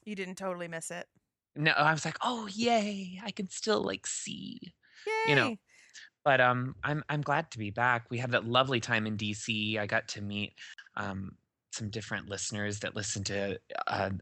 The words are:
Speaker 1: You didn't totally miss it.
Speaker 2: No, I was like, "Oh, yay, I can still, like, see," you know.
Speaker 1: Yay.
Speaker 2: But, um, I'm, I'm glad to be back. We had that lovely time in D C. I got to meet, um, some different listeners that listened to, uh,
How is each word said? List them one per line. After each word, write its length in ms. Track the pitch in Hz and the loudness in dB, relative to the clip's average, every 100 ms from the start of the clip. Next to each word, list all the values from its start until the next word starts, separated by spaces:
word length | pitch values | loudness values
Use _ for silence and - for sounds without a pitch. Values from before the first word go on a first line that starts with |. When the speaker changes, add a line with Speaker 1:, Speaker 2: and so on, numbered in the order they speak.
Speaker 1:
You 100 | 214 | -10
didn't 220 | 196 185 185 | -8 -8 -6
totally 320 | 196 175 170 | -6 -6 -6
miss 220 | 165 - | -8 -8
it. 140 | 170 - _ _ _ _ 147 | -10 -12 _ _ _ _ 2
Speaker 2:
No, 140 | 156 | 4
I 180 | - 151 | 6 6
was 120 | 156 | 4
like, 140 | 165 - | 0 -2
"Oh, 260 | 226 240 208 | -2 -2 -4
yay, 680 | 208 233 226 208 196 185 185 | 0 4 4 2 -2 -8 -8
I 60 | 202 | -8
can 180 | 202 190 | -6 -6
still, 340 | - 220 214 | -4 2 2
like, 240 | - - - | 2 -2 -4
see," 540 | - - - - - - - _ - 415 440 440 | -6 -6 -8 -10 -12 -14 -18 _ -10 -4 0 4
you 80 | |
know. 140 | 277 233 | 4 4
Speaker 1:
Yay. 100 | 214 _ _ - - - _ | 0 _ _ -20 -20 -20 _
Speaker 2:
But, 160 | 147 131 | 4 6
um, 340 | 123 123 127 - | 6 4 0 -4
I'm, 220 | 143 151 - | -2 -2 0
I'm 140 | 151 | -2
glad 300 | 143 143 160 | 2 0 0
to 60 | 113 | -4
be 120 | 107 | -4
back. 400 | 113 123 120 117 | 2 2 2 0
We 80 | 120 | -4
had 140 | 123 | 2
that 120 | 120 | 2
lovely 360 | 113 123 135 123 | 4 4 4 2
time 260 | 123 113 110 | 2 0 2
in 100 | 107 | -2
D 160 | 107 | -4
C. 460 | 104 - 107 107 107 | -4 -4 -2 0 0
I 80 | 104 | 0
got 220 | 113 - | 0 -2
to 120 | 107 | -6
meet, 340 | 101 104 104 - - - - - | -6 -4 -6 -8 -18 -18 -12 -6
um, 400 | 104 98 95 - _ _ _ | -4 -4 -8 -12 _ _ _
some 180 | - 107 | -8 -6
different 400 | 110 - 101 95 | -6 -6 -6 -6
listeners 520 | 98 - 104 104 104 | -6 -4 -2 -2 -2
that 160 | 101 110 | -4 -4
listened 300 | 101 104 98 | -4 -4 -2
to, 340 | 98 98 - - - - | -2 -2 -4 -6 -6 -2
uh, 240 | 104 98 95 | 0 0 -2